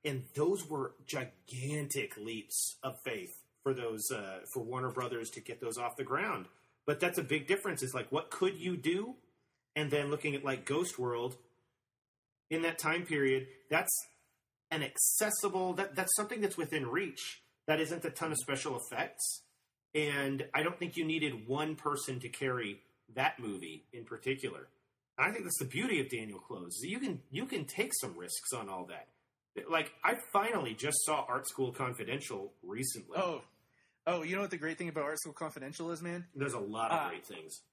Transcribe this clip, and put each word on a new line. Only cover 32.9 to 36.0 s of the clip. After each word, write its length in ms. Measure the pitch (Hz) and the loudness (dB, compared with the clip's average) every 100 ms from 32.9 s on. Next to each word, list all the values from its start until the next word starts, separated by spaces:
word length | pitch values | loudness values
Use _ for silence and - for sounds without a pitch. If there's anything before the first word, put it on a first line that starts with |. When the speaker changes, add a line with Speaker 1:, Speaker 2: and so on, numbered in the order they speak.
| - 90 170 | -4 -4 0
Speaker 2:
Oh. 240 | 185 143 - _ _ _ _ _ - | 0 0 -8 _ _ _ _ _ 0
Oh, 160 | 175 | 2
you 120 | 160 | 2
know 60 | 190 | 0
what 80 | 196 | 0
the 60 | 175 | -2
great 220 | 160 160 | -2 -2
thing 100 | 175 | -2
about 160 | 151 | 0
Art 140 | 143 156 | 0 -2
School 140 | 165 | -6
Confidential 560 | 147 156 - 135 156 165 | -4 -6 -6 -10 -6 -4
is, 100 | 165 | -4